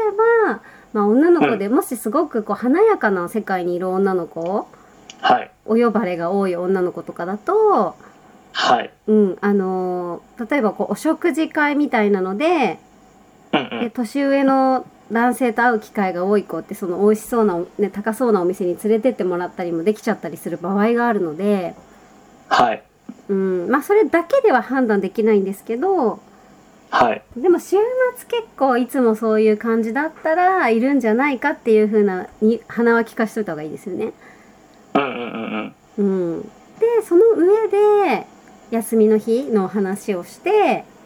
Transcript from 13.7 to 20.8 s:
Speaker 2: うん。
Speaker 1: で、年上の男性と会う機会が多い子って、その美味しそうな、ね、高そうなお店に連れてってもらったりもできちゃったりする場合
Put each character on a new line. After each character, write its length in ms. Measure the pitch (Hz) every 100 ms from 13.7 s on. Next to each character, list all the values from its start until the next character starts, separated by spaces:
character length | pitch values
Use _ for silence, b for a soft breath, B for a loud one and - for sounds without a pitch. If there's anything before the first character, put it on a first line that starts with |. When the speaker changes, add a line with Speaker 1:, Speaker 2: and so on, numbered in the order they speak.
Speaker 2:
う 40 | 233
ん。 20 |
Speaker 1:
で、 80 | 233
年 320 | - 233 277
上 220 | 277 277
の 420 | 269 269 262 254 - - -
男 240 | 220 247 240
性 180 | 247
と 100 | 226
会 100 | 240
う 60 | 220
機 120 | -
会 220 | - 190
が 120 | 175 185
多 120 | 208
い 60 |
子 160 | - 165
っ 40 |
て、 120 | - -
そ 100 | 185
の 140 | 175
美 140 | 208
味 20 | 214
し 40 | -
そ 160 | 247
う 40 | 214
な、 140 | 175 175 -
ね、 100 | 196
高 240 | 202 208
そ 140 | 214 247
う 40 |
な 100 | 202
お 40 | 175
店 200 | 190 180
に 120 | 170
連 100 | 214
れ 60 | 220
て 100 | 254
っ 60 | 214
て 80 |
も 140 | 185 175
ら 100 | 175
っ 40 | -
た 80 |
り 80 | 175
も 120 | 170
で 120 | 170 214
き 60 |
ち 100 | -
ゃ 20 |
っ 60 | 196
た 100 | 175
り 80 | 160
す 100 | 185
る 80 | 160
場 220 | 175
合 140 | 196